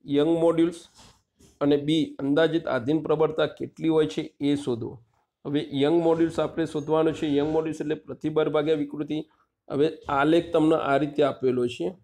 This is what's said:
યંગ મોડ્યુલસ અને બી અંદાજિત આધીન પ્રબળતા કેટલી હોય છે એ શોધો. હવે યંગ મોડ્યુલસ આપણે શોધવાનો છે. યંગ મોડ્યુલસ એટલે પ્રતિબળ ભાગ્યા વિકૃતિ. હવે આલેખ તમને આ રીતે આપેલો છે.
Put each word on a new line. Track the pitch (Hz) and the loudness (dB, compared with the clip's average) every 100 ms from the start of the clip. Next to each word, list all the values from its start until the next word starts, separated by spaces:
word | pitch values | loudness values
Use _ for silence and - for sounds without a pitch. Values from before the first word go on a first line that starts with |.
| 151 143 | 0 0
યંગ | 151 165 | 2 4
મોડ્યુલસ | 170 165 170 175 - - - _ _ _ - _ | 2 4 0 -2 -20 -20 -20 _ _ _ -20 _
અને | 143 143 143 | 2 2 2
બી | 160 143 - | 0 0 -4
અંદાજિત | 139 147 160 160 156 | 0 2 2 0 -2
આધીન | 131 117 156 151 | -4 0 -2 0
પ્રબળતા | 151 156 156 151 - | 0 2 0 -4 -4
કેટલી | 131 - 160 156 | -12 -4 0 2
હોય | 156 | 2
છે | 156 - _ 143 | -2 -10 _ -2
એ | 143 143 | -2 -2
શોધો. | 117 117 131 _ _ _ _ - | -6 -6 -12 _ _ _ _ -4
હવે | 147 - 139 | -4 -4 0
યંગ | 143 170 | 2 4
મોડ્યુલસ | 165 165 165 160 | 2 2 2 0
આપણે | 151 165 156 | -4 -2 -4
શોધવાનો | 151 151 156 160 147 | -4 0 2 2 0
છે. | 160 143 | 0 0
યંગ | 151 156 | 2 0
મોડ્યુલસ | 160 151 | -2 -6
એટલે | 151 151 - | -6 -6 -8
પ્રતિબળ | 123 151 156 151 151 | -8 -2 0 0 0
ભાગ્યા | 147 156 | 0 0
વિકૃતિ. | 143 147 147 151 151 _ _ _ _ | -2 -6 -6 -6 -8 _ _ _ _
હવે | 139 156 - - 143 | 0 0 0 -4 0
આલેખ | 147 165 165 | 4 2 2
તમને | 165 156 160 139 | 0 2 2 2
આ | 139 | 0
રીતે | 147 143 139 | 0 0 0
આપેલો | - 127 123 123 | 2 -2 0 -2
છે. | 120 170 185 | -4 -8 -8